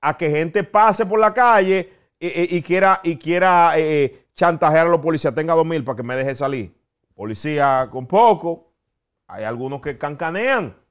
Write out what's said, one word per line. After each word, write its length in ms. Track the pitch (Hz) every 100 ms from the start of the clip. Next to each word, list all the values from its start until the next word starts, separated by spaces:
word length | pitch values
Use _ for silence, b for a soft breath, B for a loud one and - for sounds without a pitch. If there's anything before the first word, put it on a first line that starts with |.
A 160 | 143 151
que 120 | 160
gente 340 | 151 165 208
pase 420 | 196 214 220 196 214
por 120 | 220
la 140 | 220
calle 580 | 220 240 220 190 190 180 b b _
y, 60 | 170
y, 300 | 175 175 175
y 60 |
quiera, 380 | 156 180 190 185
y 140 | 165 160
quiera, 560 | 156 175 185 175 170 160
eh, 500 | 156 151 139 - _
chantajear 520 | - 175 170 160 156 165
a 40 |
los 100 | 170
policías. 340 | 151 156 156
"Tenga 200 | 120 156
dos 100 | 165
mil 180 | 165 165
para 140 | 123 117
que 60 |
me 120 | 117
deje 200 | 127 135
salir". 420 | 127 139 139 95 _ _ _ _
Policía 720 | _ 104 110 151 151 139 131 127
con 160 | 135 127
poco, 680 | 185 233 185 165 170 _ _ _ _ _ _ _
hay 180 | 92
algunos 360 | 107 117 131 139
que 160 | 147 135
cancanean. 800 | 147 147 160 175 247 269 156 - _